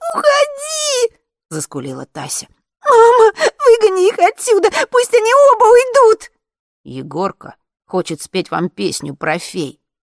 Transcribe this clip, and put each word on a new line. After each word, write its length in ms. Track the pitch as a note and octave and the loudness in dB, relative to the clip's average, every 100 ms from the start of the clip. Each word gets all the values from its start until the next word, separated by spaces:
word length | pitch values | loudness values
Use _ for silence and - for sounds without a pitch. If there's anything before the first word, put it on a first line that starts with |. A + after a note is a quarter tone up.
| E5 E5 | -6 -2
Уходи!» 1040 | D5+ C#5+ D5 C#5 D5 D#5 D5+ C5 A#4 _ _ _ _ | 0 2 0 -4 -12 -8 -6 -4 -4 _ _ _ _
заскулила 560 | D#3 - D3 C3 C3 C3+ | -12 -10 -12 -12 -14 -16
Тася. 420 | - C#3 - - _ _ _ | -16 -12 -12 -14 _ _ _
«Мама, 480 | - A#4+ A#4 B4 A4 - D#5 - C#5+ | 0 4 6 6 4 2 -2 0 2
выгони 440 | A#4 G#4+ F#4+ F#4 | 4 2 2 0
их 100 | - | 2
отсюда! 500 | F4 - - G#4 G4 - D4 | 0 0 -2 0 0 -2 -2
Пусть 240 | B4 B4 | -2 0
они 180 | A#4+ A4 B4 C#5+ | 0 2 4 4
оба 120 | B4 A4 | 4 4
уйдут!» 680 | A#4+ B4+ A#4+ A#4 A4 - _ _ _ _ _ | 4 4 2 2 2 -4 _ _ _ _ _
«Егорка 720 | - C3 C#3+ C#3+ G3 - - - _ _ _ | -18 -16 -12 -8 -8 -8 -18 -20 _ _ _
хочет 360 | F#3 - D#3+ | -6 -6 -10
спеть 300 | - F#3 E3+ | -8 -8 -6
вам 180 | E3+ E3+ | -6 -6
песню 460 | - G3 - D3 C#3+ | -6 -8 -6 -10 -10
про 220 | - E3 | -6 -6
фей», 400 | - F#3+ C#3+ - _ _ | -8 -10 -10 -12 _ _